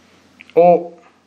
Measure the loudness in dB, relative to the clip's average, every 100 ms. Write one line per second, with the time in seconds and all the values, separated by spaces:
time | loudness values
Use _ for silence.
0 | _ _ _ _ -8 -2 0 0 -4 -18
1 | _ _